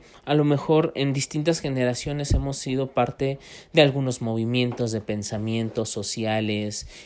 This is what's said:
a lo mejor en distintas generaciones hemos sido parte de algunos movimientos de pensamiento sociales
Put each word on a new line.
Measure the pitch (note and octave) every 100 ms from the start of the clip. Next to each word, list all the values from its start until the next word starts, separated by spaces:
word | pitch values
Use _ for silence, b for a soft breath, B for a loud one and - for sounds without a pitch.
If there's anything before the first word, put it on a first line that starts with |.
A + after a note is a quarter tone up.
| B B
a | - D3+
lo | D3
mejor | C#3+ - D#3 D#3+ -
en | C#3
distintas | C3+ - D3+ D#3 D#3+
generaciones | - C3 B2 B2 D3+ D3 C#3+
hemos | C#3 C#3 C3+
sido | C3+ C3 C3
parte | - B2 - C3+ C3+ B B B
de | D#3+
algunos | C#3+ C#3 C3 A#2+
movimientos | A2+ A2+ A2+ B2 B2 A#2+ A#2
de | A2
pensamiento | G#2 G#2 G2+ G#2+ A2 A2+ A2+ A#2 A2
sociales | G#2+ G2 A2+ A2 A2 G#2+ G#2 G#2+ - - B